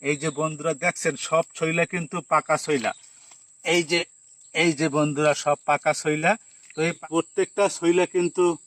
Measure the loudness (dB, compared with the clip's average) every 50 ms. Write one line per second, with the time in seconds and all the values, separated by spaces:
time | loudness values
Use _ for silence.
0 | -2 -4 -4 -2 -4 -6 -4 -2 -4 -4 -4 -4 -4 -4 -4 -2 -2 -4 -4 -2
1 | -4 -4 -4 -4 -6 0 0 0 0 _ _ -4 -4 -2 0 0 -2 -2 -2 -6
2 | -6 -6 -8 -10 -4 _ 0 0 2 2 -2 -2 0 -2 -2 0 0 -4 -6 -6
3 | -16 -20 _ _ _ _ -20 -20 _ _ _ _ _ 0 2 2 2 2 0 -2
4 | -2 _ _ _ _ _ _ _ _ -10 _ 2 2 2 2 2 0 0 2 2
5 | 0 0 0 2 2 2 2 2 0 -2 -2 -2 _ -2 -2 0 2 -2 -2 0
6 | 0 -2 -2 0 0 0 0 0 _ _ _ _ _ -16 -4 -2 -2 -2 -2 -6
7 | -12 -2 -2 -2 -2 0 -2 -2 -2 -2 _ 0 0 0 0 0 2 2 4 4
8 | 2 2 2 0 0 0 2 2 2 2 2 -2 _